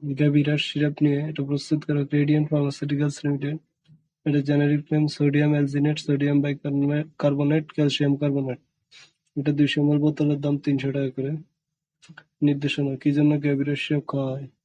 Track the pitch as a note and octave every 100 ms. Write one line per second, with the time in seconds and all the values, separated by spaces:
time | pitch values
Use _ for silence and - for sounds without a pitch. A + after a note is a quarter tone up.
0 | D3 C3+ D3 D3 D3 D3 - D3 D3 D3
1 | D3 C#3+ D3+ D#3 C#3 C#3+ - D3+ - D3
2 | C#3 D3 C#3+ D3+ D3+ D3+ C#3+ C#3 C#3+ C#3+
3 | D3 C#3+ D3 C#3+ C#3+ D#3 _ _ _ -
4 | _ _ D#3 C#3+ C#3 D3 C#3+ D3 D3 D3+
5 | D3+ - D3 C#3+ D3 D3+ C#3 C#3+ D3 D3+
6 | - C#3 C#3+ C#3+ C#3+ C#3+ D3 C#3 C#3+ D3
7 | D3+ - D3 C#3+ D3 D#3 D#3 - D3 -
8 | D3 C#3 D3 C#3 C3+ B2 _ _ _ -
9 | - _ _ D3 C#3+ D3 C#3+ - D3 D3
10 | D3+ D3+ D3 C#3+ C#3+ C#3+ D3 C3+ C#3 C#3
11 | C3+ C3 C3+ D#3 - _ _ _ _ _
12 | _ - _ _ D3 C#3+ C#3+ - C#3 C3+
13 | D3+ C#3+ D3 D3 C#3+ C#3 C#3 C#3 - D3
14 | - C#3 C3+ C3+ C3+ _